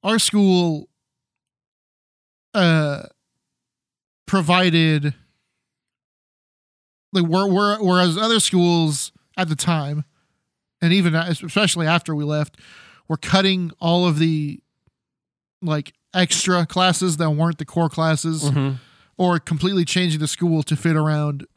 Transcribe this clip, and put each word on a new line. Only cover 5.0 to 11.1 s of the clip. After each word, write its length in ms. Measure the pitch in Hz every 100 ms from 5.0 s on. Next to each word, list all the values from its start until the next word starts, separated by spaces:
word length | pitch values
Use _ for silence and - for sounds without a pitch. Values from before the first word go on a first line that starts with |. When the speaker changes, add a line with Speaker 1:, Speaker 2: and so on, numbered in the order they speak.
| 143 131 _ _ _ _ _ _ _ _ _ _ _ _ _ _ _ _ _ _ _
Speaker 1:
like, 120 | 190 170
where-, 200 | 175 202
where-, 320 | 185 208 214
whereas 380 | 202 180 180 165
other 240 | 220 226
schools 720 | - 185 175 170 160 147 - _ _ -
at 120 | 180
the 80 | 151
time, 480 | - 165 143 147 147 _ _ _ _ _ _ _
and 120 | 170
even 220 | 190 175